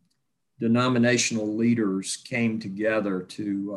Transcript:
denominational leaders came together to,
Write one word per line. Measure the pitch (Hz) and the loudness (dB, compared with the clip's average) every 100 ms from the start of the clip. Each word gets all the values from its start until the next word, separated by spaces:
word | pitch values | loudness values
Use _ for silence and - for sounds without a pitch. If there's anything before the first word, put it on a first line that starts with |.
| _ _ _ _ _ _ | _ _ _ _ _ _
denominational | 113 117 127 127 120 123 - 117 107 107 | 2 2 2 4 4 4 2 -2 -2 0
leaders | 117 117 104 95 92 - | 2 2 2 0 -4 -10
came | - 123 117 110 | -6 -2 -2 -2
together | 101 95 107 110 101 92 | -8 -4 0 0 0 -4
to, | 90 - 107 98 98 | -6 -8 -4 -4 -4